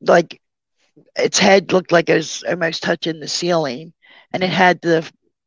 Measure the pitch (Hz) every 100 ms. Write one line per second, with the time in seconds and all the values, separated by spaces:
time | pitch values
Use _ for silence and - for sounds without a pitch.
0 | 147 175 165 - _ _ _ _ _ _
1 | _ - - - 196 196 160 185 - 170
2 | 160 160 156 - - 180 165 165 190 170
3 | 170 160 151 - 175 165 143 123 170 _
4 | _ _ _ - 185 165 180 175 170 165
5 | 156 _ _ _